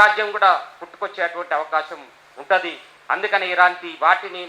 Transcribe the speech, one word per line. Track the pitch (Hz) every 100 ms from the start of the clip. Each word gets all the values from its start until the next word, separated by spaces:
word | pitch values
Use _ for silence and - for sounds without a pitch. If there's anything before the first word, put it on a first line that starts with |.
రాజ్యం | 208 208 208 208
కూడా | 196 165 - -
పుట్టుకొచ్చేటువంటి | 175 - 196 - 175 170 175
అవకాశం | 151 156 156 151 156 127 _ _ -
ఉంటది. | 143 185 175 147 - _ -
అందుకని | 156 202 202 185
ఇలాంటి | 180 180 180 175 160
వాటిని | 156 185 196 180